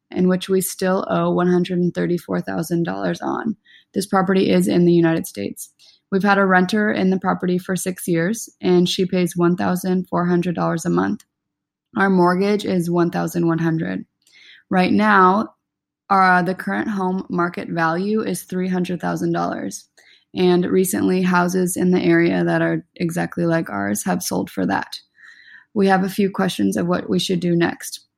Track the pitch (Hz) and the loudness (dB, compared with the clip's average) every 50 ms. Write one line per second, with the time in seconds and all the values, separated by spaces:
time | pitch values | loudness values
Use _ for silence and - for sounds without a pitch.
0 | _ - - - 185 185 185 180 - - 190 190 185 - - - 190 185 185 196 | _ -8 -2 0 2 2 2 0 0 -2 -2 -2 -2 -4 -6 -4 -2 0 0 0
1 | - - 180 170 170 175 175 175 180 180 180 180 180 185 185 180 180 175 - 180 | -2 -2 -2 0 0 0 0 0 2 2 2 2 0 0 -2 -2 0 -2 -2 -2
2 | 175 165 175 180 - - 185 180 180 196 - - 165 - 175 170 170 175 - 98 | -2 -2 -2 -4 -4 -4 -6 -4 -4 -4 -6 -6 -4 -2 -2 -2 -2 -4 -4 -4
3 | - 175 175 - - - - - - - - _ _ _ - - _ _ - 196 | -4 -6 -6 -6 -6 -6 -6 -4 -6 -6 -8 _ _ _ -20 -20 _ _ -6 -6
4 | 190 - 202 190 185 185 190 190 196 - 190 180 180 214 - 175 175 170 175 170 | -4 0 0 0 2 2 2 2 4 4 4 2 2 2 2 4 4 6 6 6
5 | 165 165 165 165 - - - 104 101 - - - - - _ _ _ - _ _ | 4 4 2 0 -4 -6 -8 -8 -8 -8 -8 -12 -18 -20 _ _ _ -20 _ _
6 | _ - 196 190 185 202 196 196 196 190 185 180 185 185 220 214 214 214 - - | _ -4 -2 0 2 2 4 4 4 4 4 4 4 2 0 0 0 0 0 0
7 | 190 185 185 185 - 185 180 180 185 180 180 180 185 - 190 180 - 190 185 - | 0 0 0 0 0 -2 -4 -2 -2 -2 -2 -2 -2 -4 -6 -4 -4 -6 -8 -6
8 | - 190 170 165 165 185 233 - - - _ - - 185 180 180 180 175 - - | -4 -2 0 0 0 -2 -4 -6 -8 -16 _ -4 0 2 4 4 4 2 0 -2
9 | 185 180 185 180 180 170 - 175 175 170 180 180 202 190 180 180 - 190 185 185 | -2 0 0 0 0 0 0 0 2 2 2 0 0 -2 -2 -2 -2 -2 -2 -2
10 | 180 - - 175 175 175 180 170 170 180 165 180 170 165 170 165 - 175 175 180 | -2 -2 -2 -2 0 0 0 0 0 -2 -2 -2 -2 -2 -2 -2 -2 -2 0 0
11 | 190 202 208 - - _ _ _ _ _ _ _ _ _ _ _ _ _ - - | 0 -2 -4 -6 -10 _ _ _ _ _ _ _ _ _ _ _ _ _ -2 0
12 | 196 196 190 180 175 175 180 180 196 202 208 202 202 - 190 180 165 175 175 175 | 2 4 4 4 4 4 4 2 2 0 0 0 0 0 -2 0 0 0 0 0
13 | 170 175 175 175 170 160 - 170 170 165 165 165 165 165 160 160 170 185 - - | 0 0 0 -2 -4 -4 -2 0 0 0 0 0 0 0 0 -2 -2 -4 -6 -8
14 | - _ _ _ _ _ _ - - - - - _ - 196 185 185 175 202 202 | -10 _ _ _ _ _ _ -20 -20 -20 -20 -16 _ -2 0 2 2 4 2 2
15 | 214 214 208 196 185 185 190 214 - - - _ _ _ _ _ _ _ _ _ | 4 4 6 6 6 6 4 2 0 -4 -8 _ _ _ _ _ _ _ _ _
16 | _ - 196 190 185 185 180 180 175 180 185 - - 202 196 208 - 226 208 190 | _ 0 2 4 6 6 4 4 2 0 -4 -6 -6 -6 -4 -4 -4 -4 -4 -2
17 | 185 180 185 190 - - - 175 175 175 175 - - - 170 170 165 160 165 180 | -2 -2 -2 -4 -4 -4 -2 -2 -2 -2 -4 -8 -10 -6 -4 -2 -2 0 0 -2
18 | 196 208 214 220 - 196 180 - - - 180 185 185 185 185 180 180 - 180 165 | -2 -2 -2 -2 -2 -2 -4 -6 -6 -8 -6 -4 -2 -2 -2 -2 -2 -4 -4 -4
19 | 180 175 170 165 180 170 170 170 - - - - - 196 - - - _ _ _ | -4 -4 -4 -2 -2 -2 -2 -2 -2 -4 -4 -6 -8 -10 -10 -12 -16 _ _ _
20 | _ _ _ _ _ _ - 190 180 180 180 180 175 - - 190 190 185 208 202 | _ _ _ _ _ _ -2 2 4 4 4 4 2 2 2 2 2 2 0 0
21 | 196 190 185 185 185 185 180 180 180 180 180 185 180 175 - - 180 180 180 180 | 0 2 2 2 2 2 2 2 2 2 0 0 -2 -2 -2 0 0 2 2 2
22 | - 170 165 170 170 170 190 175 170 170 170 165 165 165 165 160 - _ - - | 2 4 4 4 4 2 0 0 0 0 0 0 0 0 -2 -4 -6 _ -8 -6
23 | 180 165 170 175 170 170 - 180 170 170 165 165 160 - - - - 202 208 208 | -6 -4 -4 -4 -6 -6 -4 -2 -2 0 0 -2 -2 -4 -6 -4 -4 -4 -4 -4
24 | - 185 180 180 - - - - - - - - - - - - - - - - | -2 -4 -4 -4 -4 -4 -4 -4 -6 -6 -4 -4 -2 -2 -2 -2 -4 -6 -12 -18
25 | - _ _ _ - - - - - - - - _ _ - - 196 190 190 185 | -18 _ _ _ -20 -20 -20 -20 -20 -20 -20 -20 _ _ -2 0 2 4 4 2
26 | 190 190 - - 202 190 196 - 190 180 - - 202 196 190 208 180 170 180 180 | 0 0 0 0 0 0 0 -2 -2 -2 -2 -2 -2 0 0 0 -2 -2 -2 -2
27 | - - 190 180 - - 190 170 180 175 170 170 170 - - - - - - - | -2 -2 -2 -2 0 -2 -2 -2 0 0 0 2 0 0 -2 -6 -12 -14 -16 -16
28 | _ _ _ | _ _ _